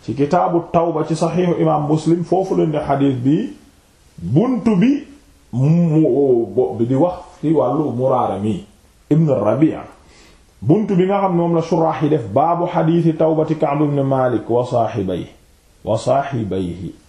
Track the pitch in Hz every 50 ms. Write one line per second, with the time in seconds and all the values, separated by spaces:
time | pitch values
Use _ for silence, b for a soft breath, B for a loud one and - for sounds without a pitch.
0 | _ - 143 135 139 147 175 180 180 185 175 170 165 - - 175 165 170 160 156
1 | 160 - 165 160 175 165 156 180 180 175 160 - 165 160 151 151 147 143 156 156
2 | - 165 165 175 170 - - 185 190 190 196 175 175 160 147 147 147 - 139 135
3 | 139 139 131 120 120 131 147 185 233 - - - - - _ _ _ _ _ _
4 | _ _ _ - - 85 110 151 220 254 254 226 165 233 214 180 202 254 294 285
5 | - - - - _ _ _ _ _ _ - 120 131 147 160 170 175 165 151 156
6 | 156 135 120 135 143 135 123 117 117 101 98 120 127 117 113 107 117 120 135 131
7 | 160 180 180 - - - - - - 147 160 143 127 123 135 151 151 135 113 120
8 | 127 131 131 123 117 101 95 95 101 110 104 - - - _ _ _ _ _ _
9 | _ _ 147 156 165 151 131 - 104 104 110 131 156 151 - - - - - -
10 | b b b b b b b b b b _ _ 95 113 160 214 220 185 202 170
11 | 185 185 202 202 196 190 175 170 170 170 170 165 160 - 185 165 160 160 156 -
12 | 160 143 151 151 117 101 98 127 147 165 175 170 175 175 - 170 165 156 170 170
13 | 160 160 156 - 165 160 160 156 156 156 160 156 160 143 143 147 151 143 143 143
14 | 139 135 135 131 127 127 120 107 - - 117 120 123 123 127 120 113 107 - 110
15 | 98 92 92 87 85 - - _ _ _ _ _ _ _ _ _ _ - 107 -
16 | - 131 127 139 139 - 131 117 107 98 92 95 95 87 85 87 87 82 - -
17 | _